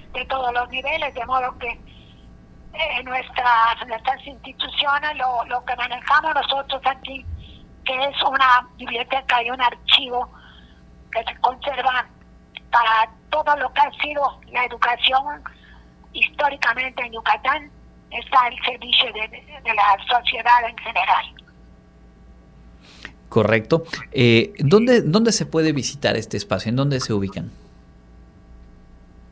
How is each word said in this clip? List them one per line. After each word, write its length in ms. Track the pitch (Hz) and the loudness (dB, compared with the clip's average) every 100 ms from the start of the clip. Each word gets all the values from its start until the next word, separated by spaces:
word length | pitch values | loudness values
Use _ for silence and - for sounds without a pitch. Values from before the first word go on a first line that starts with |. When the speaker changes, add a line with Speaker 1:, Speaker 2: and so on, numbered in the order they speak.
| - | -14
Speaker 1:
de 120 | 254 254 | -12 -6
todos 280 | 262 247 | -4 -2
los 160 | 247 240 | -2 -4
niveles, 460 | 262 269 320 294 262 | -6 -6 -4 -4 -6
de 100 | 226 | -2
modo 320 | 262 254 - | -2 -2 -6
que, 120 | 240 | -10
eh, 1300 | 233 - - - - - - - - - 285 311 247 | -12 -18 -20 -20 -20 -20 -20 -20 -20 -14 -6 -4 -4
nuestras, 840 | 254 254 - 254 247 226 233 226 262 | -6 -6 -4 -2 2 4 4 0 -6
nuestras 400 | 226 262 269 285 | -4 -4 -4 -8
instituciones, 880 | 254 269 - 277 - 294 285 302 277 | -18 -18 -10 -6 -2 0 0 -2 -2
lo, 300 | 254 240 233 | -2 -2 -4
lo 180 | 247 | -6
que 120 | 269 247 | -4 -4
manejamos 580 | 247 247 - 302 320 294 | -4 -6 2 4 4 0
nosotros 460 | 262 277 277 269 262 | 0 -2 -4 -4 -4
aquí, 400 | 269 262 269 - - - - - - - | -4 -10 -14 -12 -12 -14 -20 -20 -10 -6
que 180 | 262 277 | -2 -2
es 100 | - - | -2 0
una 380 | 262 262 247 247 - | 2 6 4 2 -10
biblioteca 640 | 247 233 247 269 - 247 | -10 -8 -6 -6 0 0
y 60 | 233 | 0
un 120 | 254 | 0
archivo 680 | 240 240 - 294 262 247 240 - - - - - - - - | -2 -2 2 2 2 -4 -6 -12 -20 -20 -20 -20 -20 -20 -8
que 120 | 226 | -6
se 160 | - - | -6 -2
conserva 680 | 247 254 285 262 254 254 - - - - - - - | -2 0 -4 -2 0 0 -4 -12 -20 -20 -20 -20 0
para 400 | 233 226 226 302 - - | 2 4 2 2 -4 -4
todo 260 | 302 302 294 | -2 2 0
lo 140 | 254 | 0
que 80 | 277 | 2
ha 100 | 285 - | 0 0
sido 380 | 294 294 262 - - | -4 -2 -2 -4 -8
la 140 | 247 247 | -6 -6
educación 800 | 233 233 240 254 262 285 294 - - - - - - - | 0 0 2 2 2 0 -8 -14 -20 -20 -20 -20 -20 -16
históricamente 920 | - - - 285 285 - 240 254 254 240 | -4 -4 0 -2 0 -2 -2 -4 -6 -8
en 80 | |
Yucatán, 560 | 226 226 226 262 302 294 - - - - | -4 -2 0 0 -2 -6 -20 -20 -20 -14
está 320 | 240 - 254 240 | -12 2 2 4
al 100 | - 240 | -2 -6
servicio 460 | 240 240 240 254 | -6 0 2 2
de, 140 | 214 220 | -2 -8
de 440 | - - 294 220 | -10 -20 -10 -4
la 240 | 214 202 196 - | 2 4 2 2
sociedad 600 | 247 233 247 233 240 233 | 0 0 -2 4 4 2
en 80 | 233 | -6
general. 480 | 226 185 196 180 - - - - - - - - - - - - - - - - - - - - - | -6 -2 0 0 -2 -14 -20 -20 -20 -20 -20 -20 -20 -20 -20 -20 -20 -20 -20 -20 -20 -20 -20 -20 -2
Speaker 2:
Correcto. 540 | 113 104 113 - 165 - - - | 0 2 2 2 0 0 -12 -6
Eh, 420 | - 123 117 - - | 2 6 6 4 0
¿dónde, 420 | 139 208 247 240 | 4 6 6 4
dónde 300 | 156 202 226 | 4 4 4
se 140 | 208 143 | 2 0
puede 280 | 160 156 | 0 2
visitar 420 | 143 - - 107 110 | 0 -4 -2 -2 0
este 220 | - 110 | -2 -8
espacio? 320 | - 95 110 | -2 -2 0
¿En 80 | 127 | 0
dónde 220 | 143 131 | 0 0
se 120 | - | 0
ubican? 380 | 104 95 90 - - - - - - - - - - - - - - - - - - - | -2 -2 -6 -10 -14 -20 -20 -20 -20 -20 -20 -20 -20 -20 -20 -20 -20 -20 -20 -20 -20 -20